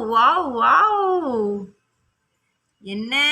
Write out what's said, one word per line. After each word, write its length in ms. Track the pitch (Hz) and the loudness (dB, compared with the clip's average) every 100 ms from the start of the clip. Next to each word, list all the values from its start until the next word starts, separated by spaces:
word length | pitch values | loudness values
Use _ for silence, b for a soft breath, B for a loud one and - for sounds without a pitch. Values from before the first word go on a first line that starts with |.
| 220 | 0
வாவ், 400 | 226 247 349 302 240 | 2 4 2 -2 0
வாவ். 800 | 233 302 427 415 392 370 302 233 208 202 185 _ _ _ _ _ _ _ _ _ _ _ | 2 4 2 2 0 -2 -2 -2 -2 -4 -10 _ _ _ _ _ _ _ _ _ _ _
என்ன 320 | 196 202 226 269 294 | -12 -10 -6 -2 0